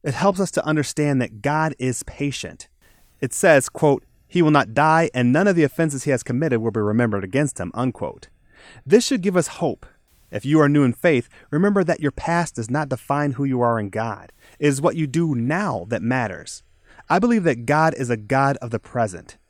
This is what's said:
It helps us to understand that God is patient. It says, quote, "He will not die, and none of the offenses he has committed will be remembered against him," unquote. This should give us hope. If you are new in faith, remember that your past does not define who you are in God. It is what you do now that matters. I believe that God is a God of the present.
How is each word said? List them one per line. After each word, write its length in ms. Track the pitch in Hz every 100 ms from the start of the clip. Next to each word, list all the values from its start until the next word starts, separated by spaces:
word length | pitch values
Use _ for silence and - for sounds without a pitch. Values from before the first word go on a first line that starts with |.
It 140 | 156 123
helps 240 | 196 185
us 100 | 190
to 140 | - 151
understand 560 | 156 139 - 147 135
that 220 | 120 107
God 320 | 139 151 160 -
is 240 | 127 120
patient. 640 | - - 143 131 85 80 - _ _ _ _ _
It 100 | 131
says, 380 | - 190 156 -
quote, 340 | - 156 139 _ _ _
"He 140 | 180
will 80 | 156
not 240 | 151 110
die, 380 | 113 156 160 165
and 180 | 127 123
none 140 | 139 202
of 100 | 175
the 80 |
offenses 420 | 143 - 160 139 147
he 60 |
has 120 | 127
committed 380 | - 120 156 120
will 100 | 113
be 80 | 107
remembered 440 | 104 110 120 101
against 360 | 95 127 147 -
him," 100 | 90 110
unquote. 540 | 127 - 73 - - _ _ _ - - -
This 180 | 208 -
should 160 | 254
give 160 | 185 180
us 220 | 151 -
hope. 260 | 156 98 - _ _ _ _
If 140 | 104 135
you 140 | 156
are 60 | 143
new 160 | 147
in 100 | 135
faith, 360 | 117 180 135 - - _
remember 320 | 147 202 202
that 160 | 180 165
your 100 | 143
past 460 | - - 170 165 -
does 160 | 110
not 180 | 143 143
define 440 | 127 - 143 147
who 100 | 131
you 180 | 139 127
are 180 | 120 113
in 100 | 104
God. 420 | 104 117 101 - _ _ _
It 80 | 147
is 160 | 135
what 140 | 165 170
you 100 | 151
do 300 | 151 165 127
now 500 | 117 170 202 110 92
that 120 | 113
matters. 640 | 113 131 110 80 - - _ _ _ - _
I 100 | 170
believe 260 | 240 233 165
that 200 | 120 117
God 280 | 151 160
is 160 | - 123
a 80 | 113
God 400 | 104 131 139 139
of 120 | 120
the 100 | 113
present. 580 | - 123 110 90 - - _